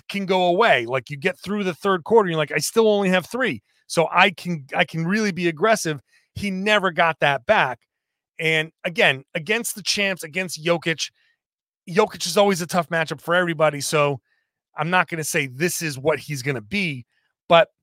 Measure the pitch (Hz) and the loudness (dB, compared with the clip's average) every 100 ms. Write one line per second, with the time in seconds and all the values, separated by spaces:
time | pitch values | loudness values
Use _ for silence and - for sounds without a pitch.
0 | - 202 190 190 180 175 226 139 117 131 | -8 -6 -2 2 2 4 4 4 2 -4
1 | - 147 180 180 - 208 190 160 202 185 | -4 -6 -4 -4 -4 -4 -4 -2 -2 -2
2 | 147 220 196 160 147 156 - 226 220 202 | 2 4 4 0 -2 -2 -2 2 2 2
3 | 196 185 156 233 247 117 - _ - - | 2 0 0 -4 -4 -4 -10 _ -6 -2
4 | 156 175 196 175 180 170 135 170 175 160 | 2 4 4 2 -6 -6 -4 -4 -2 -2
5 | 165 208 214 170 175 156 208 220 165 147 | -2 0 0 0 -2 0 2 2 0 -6
6 | - _ _ - 202 185 196 214 185 165 | -10 _ _ -8 -6 -4 0 2 2 2
7 | 170 160 151 139 123 214 143 120 _ _ | 0 2 0 0 2 2 2 -2 _ _
8 | _ _ _ - 160 160 160 - 185 170 | _ _ _ -6 -2 0 -2 -6 -6 2
9 | 185 131 - 175 151 220 233 - 175 - | 2 2 -4 -6 -2 -4 -4 -6 -4 -2
10 | 196 185 165 147 185 - 156 170 165 160 | -2 -4 -6 -6 -6 -4 -2 0 -2 -4
11 | - - _ _ _ _ _ _ - 170 | -6 -12 _ _ _ _ _ _ -4 0
12 | 214 175 - 170 202 185 170 185 165 170 | 0 -2 -2 2 4 2 -2 -2 -2 -2
13 | 160 151 - 175 180 160 156 147 131 156 | -2 -4 0 0 2 2 2 0 -2 0
14 | 147 135 _ _ _ _ _ - 156 185 | 2 0 _ _ _ _ _ -8 -2 -2
15 | 165 160 151 170 139 123 170 - 165 135 | -2 -6 -4 -4 -4 -2 -4 -2 -6 -4
16 | 135 147 - 147 123 131 107 202 180 135 | -2 -2 -4 -6 -4 -6 -4 -4 -4 -6
17 | - _ _ _ - 170 160 _ | -12 _ _ _ 4 4 4 _